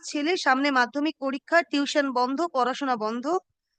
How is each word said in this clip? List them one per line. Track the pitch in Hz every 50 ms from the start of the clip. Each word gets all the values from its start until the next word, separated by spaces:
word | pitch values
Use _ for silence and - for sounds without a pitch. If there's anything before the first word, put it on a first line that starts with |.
| -
ছেলে | - - 302 294 311 370 359
সামনে | - 285 262 262 277 294
মাধ্যমিক | 277 262 247 240 - 285 285 320 311 -
পরীক্ষা, | 269 269 262 277 _ - 311 339
টিউশন | 339 - - 285 285 - - 311 277 277
বন্ধ, | 254 247 247 254 277 269 339 349 -
পড়াশোনা | 262 247 240 262 - 285 269 254
বন্ধ। | 226 214 214 226 240 247 285 339 381 - _ _ _ _ _ _